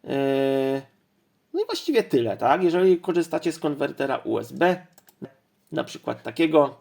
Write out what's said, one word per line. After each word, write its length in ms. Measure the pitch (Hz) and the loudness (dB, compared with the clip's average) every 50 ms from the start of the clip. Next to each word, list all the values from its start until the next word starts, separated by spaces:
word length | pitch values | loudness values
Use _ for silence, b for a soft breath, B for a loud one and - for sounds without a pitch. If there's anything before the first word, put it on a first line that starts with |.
| - | -6
e, 760 | - 147 139 139 135 135 135 135 135 135 135 135 135 135 135 135 _ _ _ _ _ _ _ _ _ _ _ _ _ - | -4 -2 0 0 2 2 2 2 2 2 0 0 0 -2 -4 -6 _ _ _ _ _ _ _ _ _ _ _ _ _ -6
no 80 | 349 427 | -4 -4
i 20 | |
właściwie 380 | 466 453 - - - 294 233 202 | -4 -4 -6 -4 0 0 0 2
tyle, 340 | - - 131 117 113 95 - | 2 0 0 0 0 -2 0
tak? 260 | 110 120 143 180 185 | 2 2 2 4 2
Jeżeli 360 | 175 165 180 185 190 185 170 | 2 2 4 4 4 4 4
korzystacie 520 | - - 170 175 165 165 - - - 170 | 2 -2 0 0 0 0 -4 -4 -2 -4
z 80 | 156 - | -6 -2
konwertera 580 | - 156 147 135 139 143 - - 139 135 131 123 | -4 -4 -2 -2 -4 -6 -4 -4 -4 -4 -4 -4
U 220 | - - 110 113 | -4 -4 -4 -4
S 120 | 113 117 | -4 -6
B, 340 | 127 - 165 180 180 180 - _ _ - _ _ _ _ - - _ _ _ _ _ _ _ _ | -4 0 2 2 2 0 -4 _ _ -20 _ _ _ _ -18 -18 _ _ _ _ _ _ _ _
na 120 | - 156 - | -6 -6 -6
przykład 400 | - - - _ - 117 - - | -6 -10 -12 _ -10 -10 -8 -10
takiego 540 | 113 113 - 165 160 156 156 143 135 120 - | -12 -2 0 0 4 6 4 4 4 0 -10